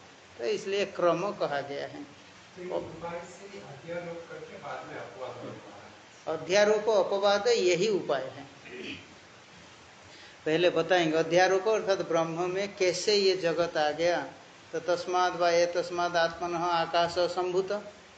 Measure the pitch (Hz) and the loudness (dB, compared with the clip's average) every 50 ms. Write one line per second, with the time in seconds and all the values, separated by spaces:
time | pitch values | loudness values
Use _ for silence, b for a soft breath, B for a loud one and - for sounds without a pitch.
0 | - - - - - - - - 233 233 214 185 - 196 196 202 196 190 - - | -20 -20 -20 -20 -20 -20 -12 -6 -2 -2 -2 -2 -2 -2 0 0 -2 -2 -2 2
1 | 175 175 165 165 190 208 202 - 180 143 143 143 135 - 143 143 143 135 127 147 | 2 2 2 2 0 -4 -2 -2 -2 -2 -2 -4 -4 -6 -6 -8 -8 -8 -10 -12
2 | 143 - - - - - - - - - - 185 180 180 170 170 - - 165 - | -14 -16 -18 -20 -20 -20 -20 -20 -20 -20 -16 -12 -10 -6 -6 -6 -6 -8 -12 -12
3 | 170 170 170 175 175 - - - 196 202 202 202 - 143 139 - - 165 170 175 | -10 -10 -10 -10 -12 -12 -16 -18 -18 -16 -16 -16 -16 -16 -16 -16 -12 -10 -8 -8
4 | 175 170 170 170 - - 165 151 156 196 202 - - - - 160 147 156 135 131 | -8 -8 -10 -12 -12 -14 -14 -14 -14 -14 -16 -14 -12 -12 -12 -12 -12 -12 -12 -14
5 | 120 104 - - 127 120 117 120 113 - - - - - - - - - - - | -14 -14 -14 -14 -12 -12 -12 -12 -14 -14 -14 -16 -18 -20 -20 -20 -20 -20 -20 -20
6 | - - - - - - 160 156 143 156 180 208 208 208 214 208 208 233 220 196 | -20 -20 -20 -14 -8 -6 -6 -6 -2 2 4 4 6 6 4 2 2 2 4 4
7 | 170 - 202 196 196 202 202 202 202 240 240 214 185 180 175 160 190 220 202 170 | 4 2 0 2 2 4 2 4 4 2 2 4 4 2 2 4 2 2 0 0
8 | 147 - 147 131 131 131 123 160 - - - - - - 370 370 - - - - | 0 -2 -2 -2 -2 -8 -12 -14 -16 -18 -20 -20 -18 -16 -14 -14 -12 -12 -12 -14
9 | - - - - - - - - - - - - - - - - - - - - | -16 -20 -20 -20 -20 -20 -20 -20 -20 -20 -20 -20 -20 -20 -20 -20 -20 -20 -20 -20
10 | - B B B B B B B - 156 156 165 180 175 - 165 165 165 190 180 | -20 B B B B B B B -2 0 2 4 4 4 4 4 2 4 4 4
11 | 170 160 156 160 165 - 165 180 185 185 190 190 190 220 220 208 - 190 196 180 | 4 4 2 2 2 4 6 6 6 6 4 4 2 2 0 0 2 0 0 0
12 | 170 151 165 165 165 165 160 165 180 180 180 190 202 202 202 - 185 180 165 170 | 0 0 0 0 0 0 -2 -4 -2 -2 -2 -2 -4 -4 -2 0 0 0 2 0
13 | - 220 208 202 196 190 185 160 160 170 165 165 170 165 - 160 151 151 143 151 | 0 2 2 4 4 4 2 2 0 0 0 0 0 0 2 0 2 2 2 2
14 | 170 175 175 156 139 131 - - - - - - - - - 160 165 175 175 170 | 2 2 2 0 -2 -6 -12 -18 -20 -20 -20 -20 -16 -8 -8 -6 0 0 0 0
15 | - 180 180 180 180 180 170 170 175 170 170 170 175 170 175 180 170 175 180 175 | 0 -2 0 2 2 2 2 2 2 4 6 6 4 4 2 -2 -2 -2 -2 -2
16 | 175 175 170 170 165 170 165 - 175 175 175 165 170 180 170 165 165 160 - 170 | -2 0 2 2 2 2 0 -4 -6 -4 -2 -2 0 0 2 0 0 2 2 2
17 | 170 165 - 180 175 165 - 185 180 180 180 190 190 190 202 208 202 - - - | 2 2 2 0 0 0 0 -2 -2 0 0 -2 -2 -2 -4 -6 -8 -10 -18 -20
18 | - - - | -20 -20 -20